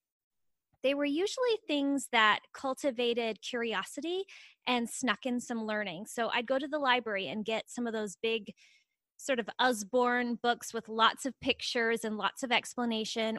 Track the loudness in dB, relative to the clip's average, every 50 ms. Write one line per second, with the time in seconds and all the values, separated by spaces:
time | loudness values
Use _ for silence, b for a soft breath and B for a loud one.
0 | _ _ _ _ _ _ _ _ _ _ _ _ _ _ _ _ 0 2 2 2
1 | 2 2 2 2 0 0 0 0 2 2 2 2 0 0 0 2 2 2 2 0
2 | 0 2 4 6 6 6 6 4 0 -6 -10 -6 -4 -4 -2 -2 -2 -2 0 0
3 | 0 0 0 0 0 -2 -4 -6 -8 -6 -4 -4 -2 -2 -2 -2 -4 -4 -8 -8
4 | -6 -4 -4 -4 -4 B B B B B B B _ 0 0 2 0 -2 -4 -2
5 | 0 0 0 0 -2 -4 -4 -4 -4 -4 -4 -4 -4 -2 -2 -4 -4 -4 -6 -8
6 | -10 -8 -4 -2 -2 0 0 0 0 0 0 0 0 -2 -2 0 2 2 2 2
7 | 2 -2 -4 -4 -4 -4 -4 -4 -4 -2 -4 -4 -4 -6 -8 -6 -4 -4 -2 -4
8 | -4 -6 -6 -4 -2 -2 -2 -2 -4 -8 b b b b b b b b b _
9 | _ _ _ -8 -4 -2 0 0 -2 -2 0 2 2 2 2 0 -2 0 2 2
10 | 4 4 2 2 0 0 -2 0 2 0 0 0 -2 -6 -8 -8 -6 -4 2 4
11 | 4 4 4 2 -4 -6 -6 _ -2 -2 -2 -2 -2 -4 -2 0 2 2 0 0
12 | -2 -4 -2 -2 -2 -2 -2 -4 -2 0 2 2 0 -2 -4 -4 -2 -2 -2 -2
13 | -2 -2 -2 -2 -2 -2 -2